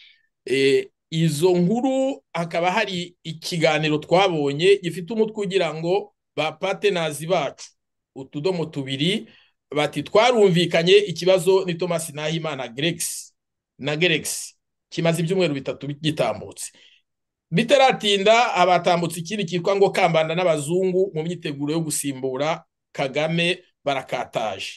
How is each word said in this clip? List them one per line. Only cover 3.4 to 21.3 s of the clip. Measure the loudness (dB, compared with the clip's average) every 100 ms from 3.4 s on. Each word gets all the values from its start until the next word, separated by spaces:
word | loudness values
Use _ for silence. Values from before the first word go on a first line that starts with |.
| -6 0 2 2 0 -2
twabonye | 2 2 4 2 -2 2 4 4
gifite | 2 -8 -6
umutwe | -2 -2 -2
ugira | -2 0 -2
ngo, | -2 -2 -2 -2 _ _ -6
"Ba | -6
partners | -4 -4 0 0 0 -2 -4 -2
bacu, | 0 -2 -8 -20 _ _ _ _ -18
utudomo | -12 -6 -4 -2 -4
tubiri," | -8 -8 -4 -2 -2 -6 _ _ _ -8 -4
bati, | -2 -4
"Twarumvikanye, | 0 4 4 6 4 4 2 2 6 6
ikibazo | 4 -2 2 4 4 2
ni | 2
Thomas | -4 -2 -4 -6
Nahimana | -6 -4 -4 -6 -8 -8
Grex, | -4 -2 -2 -6 -8 -14 _ _ _ _ -10
na | -6 0
Grex, | 2 0 -2 -8 -10 _ _ _ _
kimaze | -2 0 0
ibyumweru | 0 0 0
bitatu | -2 -6 -8 -8
gitambutse." | -6 -4 -2 -2 -4 -10 -14 -16 _ _ _ _ _ _ _ -4
Bitaratinda, | -2 4 4 4 4 0 2 4 4 4
abatambutse | 4 4 4 4 0 0 -6
ikindi | -8 -6
kitwa | -4 -2 0 2
ngo | 2
Kambanda | 4 2 2 0
n'abazungu | 0 0 0 0 0 0 0 0
mu | -2
myiteguro | -6